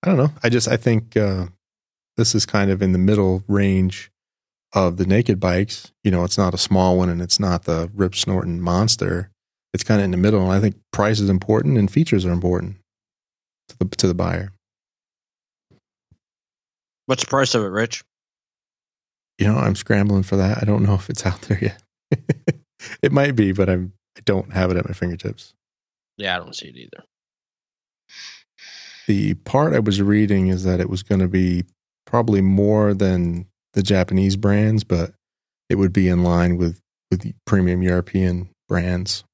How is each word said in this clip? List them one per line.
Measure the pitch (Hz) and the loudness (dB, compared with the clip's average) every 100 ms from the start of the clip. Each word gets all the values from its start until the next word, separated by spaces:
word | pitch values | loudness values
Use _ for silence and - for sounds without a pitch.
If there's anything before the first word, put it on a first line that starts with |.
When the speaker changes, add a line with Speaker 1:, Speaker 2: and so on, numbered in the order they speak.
Speaker 1:
I | - | 2
don't | 175 | 2
know. | 147 151 | 2 2
I | 120 | 0
just, | 120 113 | 0 0
I | 120 | 0
think, | 127 113 113 - | 2 0 0 -2
uh, | 104 95 87 - _ _ _ _ _ - | 0 -2 -6 -12 _ _ _ _ _ -2
this | 110 | 0
is | 110 - | 0 0
kind | 107 98 | 0 0
of | 95 | 2
in | 98 | 2
the | 90 | 2
middle | 95 104 95 92 98 | 2 2 2 0 -2
range | 101 98 95 92 92 - _ _ _ _ _ _ | 0 2 2 0 -4 -16 _ _ _ _ _ _
of | 101 92 87 | 0 0 0
the | 92 | 0
naked | 98 117 98 | 2 2 0
bikes. | 92 90 104 - - _ | 0 0 -2 -6 -18 _
You | 104 | -2
know, | 90 | 0
it's | 87 - | 0 0
not | 95 | 0
a | 87 | 0
small | - 95 92 90 | 0 2 4 2
one | 90 | 0
and | 87 | -2
it's | 87 - | -2 -2
not | 101 90 | 0 -2
the | - 82 85 | -2 -4 -4
rip | 101 95 | -2 -2
snorting | - - 92 87 85 | -2 -2 -2 -2 -4
monster. | 87 87 110 - 98 87 92 _ _ _ _ | 0 0 2 0 -2 -4 -6 _ _ _ _
It's | - | -8
kinda | - 107 | 0 0
in | 98 | 2
the | 90 | 2
middle. | 98 107 | 2 2
And | 92 | 2
I | 95 | 2
think | 104 98 _ | 0 -2 _
price | - 101 110 | -2 0 2
is | 98 | 2
important | 92 - 110 143 131 | 0 2 0 2 2
and | 101 | 2
features | - 165 104 | 0 0 0
are | 90 | 0
important | 87 90 90 90 98 _ _ _ _ _ _ _ _ _ | -2 0 -2 -4 -12 _ _ _ _ _ _ _ _ _
to | - | -6
the, | 92 - | -6 0
to | 95 | 0
the | |
buyer. | 87 90 87 98 - _ _ _ _ _ _ _ _ _ _ _ _ _ _ _ _ _ _ _ _ _ _ _ _ | 0 -2 -4 -8 -14 _ _ _ _ _ _ _ _ _ _ _ _ _ _ _ _ _ _ _ _ _ _ _ _
Speaker 2:
What's | - 131 | -6 -4
the | - | -2
price | 135 135 | 0 0
of | 120 | 0
it, | 101 | -2
Rich? | 98 113 - - _ _ _ _ _ _ _ _ _ _ _ _ _ | -2 -4 -6 -16 _ _ _ _ _ _ _ _ _ _ _ _ _
Speaker 1:
You | 104 | 0
know, | 113 | 2
I'm | 131 104 | 0 -2
scrambling | - 104 101 98 | 0 0 2 0
for | 95 98 | 0 0
that. | 95 107 | 0 0
I | |
don't | 107 104 | 0 0
know | 95 | 2
if | 101 95 | 0 -2
it's | - 92 | -6 -4
out | 92 | -6
there | - 101 | -4 -4
yet. | 110 - _ _ _ | -4 -6 _ _ _
<laughs> | - - - - - _ _ - - | -6 -4 -6 -4 -6 _ _ -20 -4
It | 143 | 0
might | 139 143 | 2 0
be, | 123 101 | 2 0
but | 95 95 | 2 0
I'm, | 90 92 - _ - | 0 -4 -12 _ -12
I | - | -2
don't | 98 92 | -2 -2
have | 95 92 | -2 0
it | 87 | 0
at | 87 | -4
my | |
fingertips. | 92 90 85 104 107 - _ _ _ _ _ _ _ | -6 -6 -6 -10 -10 -18 _ _ _ _ _ _ _
Speaker 2:
Yeah, | 101 90 | -6 -6
I | |
don't | - | -8
see | - - | -16 -18
it | 62 | -20
either. | 62 - - _ _ _ _ _ _ _ _ _ _ - - - _ _ - - - - - | -20 -20 -20 _ _ _ _ _ _ _ _ _ _ -20 -20 -20 _ _ -20 -20 -20 -20 -4
Speaker 1:
The | 101 101 | -2 0
part | 95 - 135 151 | -4 -2 0 2
I | 143 | 0
was | 107 98 | 0 0
reading | 101 104 107 98 92 | 2 2 2 2 0
is | 92 | 0
that | 92 90 | -2 -2
it | 87 | -2
was | 92 | -6
gonna | - 98 92 | -2 0 0
be | 92 92 87 90 _ _ _ | 0 0 0 -4 _ _ _
probably | - 117 113 101 | -4 -2 2 2
more | 95 98 101 107 104 | 2 2 2 2 2
than | 98 98 92 87 85 87 _ _ | 0 0 0 -2 -4 -10 _ _
the | - | -4
Japanese | 95 98 90 95 98 98 | 0 0 0 0 0 0
brands, | 101 104 107 110 | 0 2 2 0
but | 101 87 85 - _ _ _ _ _ | 0 -4 -4 -10 _ _ _ _ _
it | 95 | 0
would | 98 | 2
be | 95 92 | 2 2
in | 90 | 2
line | 90 85 87 87 | 2 2 2 2
with, | 87 85 _ _ _ | -2 -4 _ _ _
with | 92 107 - | -6 -4 -14
premium | - 101 90 90 | -2 0 2 0
European | 92 90 87 95 92 87 92 _ _ | 0 0 -2 -2 0 -2 -6 _ _
brands. | 92 87 90 95 - - | -2 -2 -4 -4 -10 -12